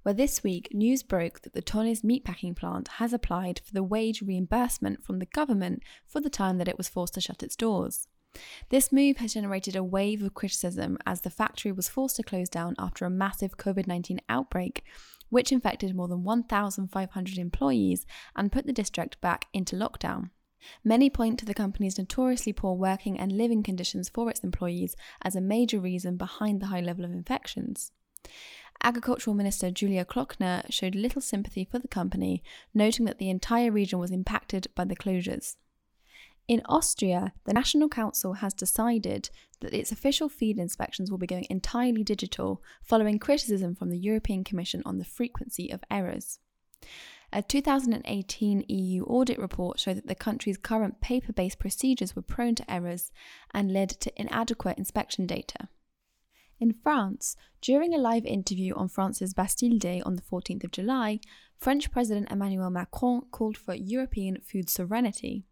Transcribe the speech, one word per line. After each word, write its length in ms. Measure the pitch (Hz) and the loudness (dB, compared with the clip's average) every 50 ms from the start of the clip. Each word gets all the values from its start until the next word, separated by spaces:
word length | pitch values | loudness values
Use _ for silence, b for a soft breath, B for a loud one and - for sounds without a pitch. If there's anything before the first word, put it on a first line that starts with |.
where 140 | B 202 208 | B 2 4
this 280 | 202 269 285 - - - | 4 4 2 2 2 0
week 260 | 202 185 175 - - - | 0 0 0 -4 -4 0
news 300 | 202 214 233 254 269 - | 2 4 4 4 4 2
broke 400 | - - 180 170 165 - - - | 0 0 0 0 0 -4 -8 -16
that 100 | - - | -10 -8
the 80 | - | -6
Tönnies 420 | 175 - - 214 220 226 226 220 - | -4 -2 0 2 2 2 0 2 2
meatpacking 520 | 214 240 269 - - 180 - - 180 175 | 2 2 2 2 -4 -6 -4 -4 -6 -6
plant 320 | - - 175 175 185 - - - - | -4 -4 -4 -4 -4 -6 -6 -4 -2
has 160 | 233 233 240 | -2 0 0
applied 480 | 240 - - 175 175 190 180 175 - - | 0 0 0 0 0 -2 -2 -4 -6 -8
for 80 | - | -6
the 120 | 208 196 190 | -2 -2 0
wage 400 | 180 208 220 226 226 220 - 208 | 0 0 0 2 0 0 -2 -2
reimbursement 800 | 196 190 185 185 170 - 240 247 247 - - - 196 196 - - | -2 0 0 2 2 2 2 2 2 0 -2 -2 -2 -2 -4 -4
from 160 | - 190 185 | -4 -4 -4
the 80 | 185 - | -4 -4
government 560 | - 294 302 277 233 196 185 180 - - B B B B B B | -2 0 2 2 2 2 2 0 -2 -4 B B B B B B
for 120 | - 302 | -4 -2
the 80 | 294 294 | -2 -2
time 300 | - - 196 190 185 180 | 0 0 2 2 2 2
that 100 | 175 180 | 0 0
it 80 | - | -2
was 140 | - 185 - | -4 -4 -4
forced 240 | - 185 175 175 - | -2 -4 -4 -4 -4
to 80 | 190 | -4
shut 220 | 170 - - - - | -6 -6 -6 -8 -8
its 120 | - - | -8 -4
doors. 520 | - 226 226 208 180 185 - - - - _ _ _ _ _ B B B B B B B B | 0 0 2 2 2 0 0 -2 -6 -8 _ _ _ _ _ B B B B B B B B
This 220 | - 269 262 - | 4 6 6 6
move 260 | - 269 285 277 277 - | 6 6 8 6 6 4
has 180 | 247 220 - | 2 -4 -2
generated 400 | 226 208 196 196 190 190 - 190 | -2 -2 -2 -2 -2 -2 -2 -2
a 80 | 190 185 | -2 0
wave 400 | 180 185 190 196 208 214 208 202 | 2 2 2 2 2 2 0 -2
of 100 | 196 - | -2 -4
criticism 640 | - - 196 - - - 180 180 190 190 175 185 - - | -2 -4 -2 -2 -2 -2 -2 -2 -2 -2 -2 -2 -2 -2
as 160 | 190 185 180 | -4 -4 -4
the 80 | - 185 | -4 -6
factory 420 | - - 220 - - - - 208 | -2 -2 -2 -2 -2 -2 -4 -4
was 160 | 190 190 180 - | -2 -2 -4 -4
forced 280 | - - 269 269 - | -2 0 -2 0 0
to 80 | - 220 | -4 -4
close 260 | - - 185 180 180 | -4 -2 -2 -2 -2
down 240 | - 170 170 175 - - | -4 -4 -4 -4 -4 -4
after 260 | 185 180 - - 185 | -4 -4 -4 -2 -2
a 40 | 180 | -2
massive 460 | 185 185 190 196 190 - 202 190 - - | 0 0 0 0 -2 -2 -4 -4 -4 -4
covid 280 | - 196 190 196 190 | -2 -2 0 0 0
nineteen 360 | 202 175 175 175 - 185 185 - - | 0 -2 -2 -2 -2 -4 -4 -2 -2
outbreak, 560 | - 254 269 - - 185 180 - - - - B B B B B B B B B | -2 -2 -2 -2 -2 -2 -2 -2 -6 -8 -12 B B B B B B B B B
which 220 | 226 247 247 - | 4 4 4 6
infected 440 | 269 254 - 202 - - - 190 185 | 4 4 4 2 0 0 -2 -2 -2
more 120 | 185 175 175 | -2 -2 -2
than 160 | 175 180 180 | -2 -2 0
one 180 | 196 220 240 | 2 2 0
thousand 460 | 233 - 226 202 208 202 190 - 190 185 | 0 2 2 0 2 0 -2 -2 -4 -4
five 240 | - 190 190 185 | -2 -4 -4 -4
hundred 260 | - 196 185 185 190 185 | -4 -6 -6 -6 -4 -4
employees 720 | 175 175 - - - - 131 113 101 - 90 90 - B B B B B B | -4 -2 -2 0 2 4 4 4 4 4 2 0 -2 B B B B B B
and 160 | - 196 202 | -2 0 0
put 140 | - 269 - | 2 0 0
the 80 | 285 254 | 0 -2
district 480 | - 208 - - - 165 - - - | -2 -2 -2 -2 -4 -6 -6 -6 -4
back 240 | - 180 - - - - - | 0 0 0 0 -2 -4 -4
into 220 | 196 185 - - | -4 -2 -2 -2
lockdown. 560 | 185 - - - - - - - - - 180 _ _ _ _ _ _ B B B B B | -2 -2 -2 -4 -4 -4 -4 -2 -4 -6 -8 _ _ _ _ _ _ B B B B B
Many 260 | 214 226 240 277 277 | 4 6 8 8 6
point 300 | 277 - 233 226 226 247 | 6 4 2 2 2 -2
to 60 | - | -4
the 100 | 214 202 | -6 -4
company's 420 | - 214 190 196 - 202 190 185 - | -2 -2 -2 0 0 -2 -2 0 -2
notoriously 560 | 190 - - - 254 254 254 240 - 220 208 | -4 -4 0 0 2 2 2 0 0 -4 -4
poor 220 | - - 196 185 | -2 0 0 0
working 440 | 180 190 190 190 196 - - 190 - | 2 2 2 0 0 -2 -4 -4 -2
and 120 | - 202 | -2 0
living 320 | 190 202 233 233 233 220 208 | 2 2 2 4 4 2 2
conditions 460 | - 190 180 180 - - 196 180 - | 0 -2 -2 -2 -4 -4 -4 -6 -4
for 200 | - - 233 233 | -4 -2 -2 -2
its 120 | 220 - | -2 -2
employees 540 | - 180 180 - 180 175 175 175 185 180 - B B B B B B | -4 -4 -4 -2 -2 -2 -2 -2 -2 -4 -6 B B B B B B
as 120 | 190 190 | -4 -2
a 60 | 190 | 0
major 380 | 185 190 208 226 247 233 - 208 | 0 2 4 4 4 4 2 0
reason 380 | 180 185 180 180 180 180 180 180 | 0 0 -2 -2 -2 -2 -2 -2
behind 440 | 185 185 - - 214 214 208 190 | -4 -6 -6 -2 0 0 0 0
the 60 | 196 196 | -2 -2
high 140 | 196 180 | -2 -2
level 220 | 175 175 175 185 180 | -2 -2 -4 -4 -4
of 80 | 175 | -6
infections. 800 | 180 180 175 - 254 - - - - - - - - - - - _ _ _ _ - - B B B B B B B B B B B B - | -6 -6 -4 -4 -4 -4 -4 -6 -8 -6 -4 -6 -6 -6 -8 -12 _ _ _ _ -20 -20 B B B B B B B B B B B B 2
Agricultural 520 | 240 240 240 233 - 247 - - 226 208 | 2 2 2 0 0 0 0 2 0 2
Minister 360 | 202 202 196 202 - - 180 | 2 2 2 0 0 0 -2
Julia 340 | 180 - 208 196 196 185 180 | 0 0 2 2 2 2 0
Klöckner 640 | - - 254 269 - - - 190 185 180 - - - | 0 -2 -2 -2 -2 -2 -2 0 2 2 0 -2 -2
showed 220 | - - - 185 190 | -2 -2 0 0 0
little 260 | 196 214 247 - 277 | 0 0 0 0 -2
sympathy 460 | 262 - - 196 202 - - 196 190 | -2 -2 -2 -2 -2 -2 -4 -6 -6
for 140 | - - 240 | -4 -4 -6
the 80 | - - | -4 -4
company, 560 | - 196 180 190 185 190 185 185 185 175 - B B B B B B | -2 -2 -2 0 0 0 0 0 0 -2 -4 B B B B B B
noting 320 | 214 208 220 220 - 233 214 | 4 6 6 4 4 2 0
that 100 | - - | 0 -2
the 140 | 190 190 | -2 0
entire 400 | 185 185 - - 233 233 240 233 | 0 0 0 2 4 4 4 4
region 260 | 208 214 202 190 - 180 | 4 4 2 2 2 0
was 140 | 175 180 | -2 0
impacted 560 | 185 180 185 - 208 196 - - - 190 185 - - | -2 -2 -2 0 0 0 0 0 -4 -4 -4 -4 -4
by 100 | - 180 | -2 -2
the 100 | 190 185 | -2 -2
closures. 600 | - - 196 190 180 180 - - - - - - _ _ _ _ _ _ _ _ B B B B B B B B B B - | -4 -2 0 0 0 0 -2 -4 -6 -6 -10 -12 _ _ _ _ _ _ _ _ B B B B B B B B B B 2
In 140 | 233 226 - | 2 2 2
Austria, 680 | - - 320 - - - - 214 190 180 180 190 190 - - - | 4 4 4 4 4 0 2 2 2 4 2 2 -2 -4 -6 -2
the 80 | - 202 | 2 2
National 360 | 233 269 - - 294 302 302 | 4 4 4 6 6 4 4
Council 440 | - - 220 208 - - - 190 185 | 4 0 -2 -2 -2 -2 -2 -2 -2
has 200 | 196 - 196 196 | -2 -2 -2 -2
decided 800 | - 185 180 - - 220 240 240 226 202 180 101 101 - - b b b b b b | -2 -2 0 0 2 2 4 2 2 2 0 -2 -2 -4 -8 b b b b b b
that 120 | - - - | -8 -4 -2
its 180 | 202 - - | -2 -2 -2
official 380 | 226 - - 269 277 - 311 294 | -4 0 2 2 2 2 0 -2
feed 300 | - - 233 220 208 214 | -2 0 0 0 2 0
inspections 500 | 175 175 - - - - - - 190 185 | -2 -4 -4 -4 -6 -6 -4 -4 -4 -4
will 80 | 196 185 | -2 -2
be 80 | 185 | -2
going 220 | 175 185 180 - - | -2 -4 -4 -4 -2
entirely 540 | - 185 - - - 233 247 247 240 220 214 | -4 -2 -2 -2 0 2 2 2 2 2 2
digital, 580 | 202 208 196 - 190 - - - - - - B B B B B | 0 0 -2 -2 -6 -4 -4 -2 -2 -2 -4 B B B B B
following 340 | - 233 220 214 214 208 214 | 4 4 6 6 6 2 2
criticism 560 | - - 285 294 - 233 208 190 190 175 175 | 4 4 4 4 4 2 0 0 0 0 -2
from 160 | - 185 175 | -2 -2 -2
the 80 | 175 175 | -2 0
European 460 | 180 208 220 220 - - 202 185 190 | 0 2 0 2 2 0 0 0 -2
Commission 400 | - 202 175 175 - - 180 - | -2 -4 -4 -4 -4 -4 -6 -4
on 140 | - 185 190 | -4 -4 -4
the 60 | 175 | -6
frequency 640 | - - - 240 240 - - - 247 - - 180 - | -6 -4 -4 -4 -2 -2 -6 -8 -6 -6 -8 -8 -6
of 120 | - 185 - - | -8 -10 -8 -4
errors. 480 | 202 202 185 180 - - - - - - _ _ _ _ _ _ _ - B B B B B B B B B B B | -4 -2 -2 -2 -4 -6 -8 -10 -14 -14 _ _ _ _ _ _ _ -20 B B B B B B B B B B B
A 80 | 202 | -4
two 200 | 202 - - 277 | -2 0 0 2
thousand 320 | 277 311 277 277 262 240 226 | 4 4 4 4 4 2 0
and 100 | - - | 0 -2
eighteen 600 | - - 202 190 - - - 214 208 202 196 - - | -4 -4 -4 -4 -6 -4 0 2 2 2 2 2 0
E 60 | 208 | -2
U 300 | 190 190 185 185 180 - | -2 0 0 0 -2 0
audit 340 | - - 247 262 247 - - | 2 4 4 4 4 2 -2
report 400 | - 185 - - 180 180 - - | -4 -6 -4 -4 -4 -4 -2 -2
showed 160 | - 202 185 196 | -2 -2 -2 -4
that 100 | - - | -4 -6
the 80 | 190 | -6
country's 420 | - - 226 214 - - 208 190 - | -4 -2 -4 -4 -2 -2 -2 -2 -2
current 420 | - - 226 220 214 190 - - | -2 0 2 2 2 0 -2 -4
paper-based 600 | - - 247 254 - - 220 - 180 185 - - | -2 0 0 0 0 -2 0 0 0 0 0 -4
procedures 540 | - 196 - - - 262 262 - 190 185 - | -4 -4 -4 0 2 2 2 2 0 -4 -4
were 60 | - | -6
prone 340 | 180 - - - 240 240 233 | -6 -6 -2 0 2 2 2
to 140 | - - - | 0 -2 -4
errors 400 | - 180 175 175 175 180 - - - B B B B B B B B | -4 -4 -2 -4 -4 -6 -8 -10 -12 B B B B B B B B
and 180 | 202 202 190 | 0 2 2
led 180 | 185 196 196 190 | 4 2 2 2
to 220 | - - - - - - | 0 -4 -6 -6 -6 -4
inadequate 580 | 208 - - 226 233 233 226 - - - - - | -6 -2 0 0 0 0 -2 -2 -2 -2 -2 -2
inspection 480 | - - - 214 - - - - 190 | -4 -4 -2 -2 -2 -2 -2 -2 -2
data. 440 | 170 - - - - - - - - _ _ _ _ _ _ _ _ _ _ _ _ b b b b b b | -2 -2 -4 -6 -8 -12 -14 -14 -14 _ _ _ _ _ _ _ _ _ _ _ _ b b b b b b
In 140 | 233 233 220 | 2 2 2
France, 640 | 226 - 302 302 269 208 190 196 - - - - b b b b b | 2 2 2 2 4 2 0 -2 -4 -6 -6 -8 b b b b b
during 320 | - - 254 285 320 349 339 | 2 6 6 6 6 6 4
a 40 | 302 | 4
live 280 | 262 226 233 233 226 | 4 4 4 2 2
interview 500 | - - 202 185 - 196 180 190 185 - | 2 0 0 0 0 0 0 0 0 0
on 140 | - 190 185 | 0 -2 -2
France's 440 | - - 190 190 - - 190 190 190 | 0 0 0 0 0 -2 -4 -4 0
Bastille 440 | - 185 202 - - 254 240 233 214 | 0 0 0 2 2 4 4 4 4
Day 240 | 202 175 180 180 - | 2 2 -2 -2 -2
on 120 | - 185 175 | -2 -2 -4
the 40 | |
fourteenth 440 | - - - 180 - - 180 - - | -4 -6 -6 -6 -4 -4 -6 -6 -6
of 60 | 175 | -8
July, 500 | - - 185 220 262 262 233 214 214 220 B B B B B B B B | -6 -4 -2 0 0 0 0 0 -2 -4 B B B B B B B B
French 320 | - 262 269 285 294 - | 0 2 2 2 2 0
President 400 | - 247 247 220 214 208 202 - | 0 2 2 2 2 0 0 -2
Emmanuel 400 | - 202 202 196 190 185 185 185 | -2 -2 0 0 0 0 -2 -2
Macron 520 | 180 175 180 - - - - 247 247 240 - - | -2 -2 -4 -6 -4 0 2 2 2 2 0 -4
called 260 | - - 226 220 214 - | -4 -2 -2 -2 -2 -4
for 160 | - - 190 | -6 -8 -6
European 680 | - - 190 226 254 262 262 - 208 190 190 190 - | -6 -4 -2 -2 -2 -2 -2 -2 -2 -2 -2 -2 -4
food 280 | - - - 196 180 - | -6 -6 -4 -4 -2 -2
sovereignty. 760 | - - 180 175 214 233 247 220 196 - - - - 202 190 _ | -2 -2 -2 -2 0 2 2 0 0 -2 -6 -6 -6 -6 -8 _